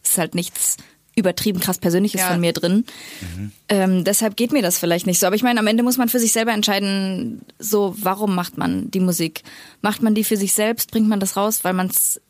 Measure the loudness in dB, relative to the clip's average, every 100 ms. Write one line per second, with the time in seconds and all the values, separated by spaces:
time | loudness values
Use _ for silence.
0 | -2 0 -2 -4 -6 -4 -4 -4 -10 _
1 | _ 0 0 0 -2 0 -2 0 2 2
2 | 2 0 0 2 0 0 2 2 0 -10
3 | -18 -14 -12 -10 -10 -12 -2 2 4 2
4 | 2 0 0 0 0 2 2 0 0 0
5 | 0 0 2 2 2 2 2 2 2 2
6 | 0 2 2 0 0 0 0 0 0 0
7 | -2 -4 -6 -8 -16 _ 0 2 2 0
8 | -2 0 0 0 -2 -4 -2 -2 -2 0
9 | 0 0 -4 -6 -20 -20 -20 -4 -4 0
10 | 2 2 2 0 0 0 0 -2 -2 0
11 | 2 2 0 0 -2 0 0 0 0 0
12 | -2 -4